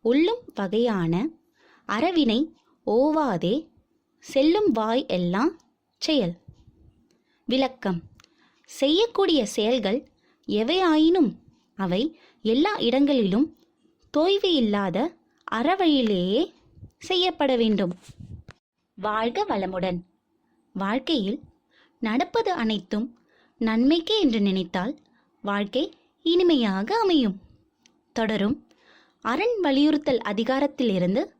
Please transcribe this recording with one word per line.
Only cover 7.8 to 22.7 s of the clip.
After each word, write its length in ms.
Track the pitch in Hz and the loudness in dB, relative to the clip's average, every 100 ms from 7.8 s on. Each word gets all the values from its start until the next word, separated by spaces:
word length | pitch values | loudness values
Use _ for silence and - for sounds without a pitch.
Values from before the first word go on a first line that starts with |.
| 196 170 - _ _ _ _ _ _ | -6 -6 -8 _ _ _ _ _ _
செய்யக்கூடிய 760 | - 277 330 466 - 392 302 208 | -2 0 2 0 0 2 2 0
செயல்கள் 540 | - 214 254 196 240 - _ _ _ - | -2 0 0 0 -4 -6 _ _ _ -6
எவையாயினும் 840 | 208 226 370 359 311 320 370 240 - _ _ _ - | -2 0 0 2 4 4 4 2 -2 _ _ _ -6
அவை 280 | 190 185 302 - - _ 214 | -2 -2 -2 -8 -20 _ -2
எல்லா 260 | 240 381 415 | 2 2 0
இடங்களிலும் 760 | 233 262 285 269 196 208 320 - _ _ _ _ _ | 0 2 2 2 2 2 0 -4 _ _ _ _ _
தோய்வு 400 | 294 339 392 392 | 0 2 2 2
இல்லாத 440 | 311 220 202 196 175 320 - _ _ - | 2 2 0 -2 -2 -4 -6 _ _ -8
அறவழியிலேயே 960 | 220 285 381 349 277 226 190 180 220 370 _ _ - - _ | -2 0 2 2 2 2 0 0 0 -2 _ _ -20 -20 _
செய்யப்பட 520 | - 370 359 339 277 254 | -4 -2 -2 0 0 2
வேண்டும். 380 | 226 202 180 180 - - - - - - _ _ _ - | 2 2 -2 -6 -16 -20 -20 -20 -20 -20 _ _ _ -8
வாழ்க 460 | 202 214 233 233 | -4 -2 -2 -2
வளமுடன். 560 | 403 220 185 185 185 180 - _ _ _ _ _ _ 190 | -2 -2 -2 -4 -4 -4 -10 _ _ _ _ _ _ -6
வாழ்க்கையில் 640 | 196 247 - 302 190 262 - _ _ _ _ _ | -4 -4 -2 -2 -2 -6 -12 _ _ _ _ _
நடப்பது 500 | 226 233 - 466 453 | -4 -2 -2 -2 -2
அனைத்தும் 560 | 359 226 | -2 -2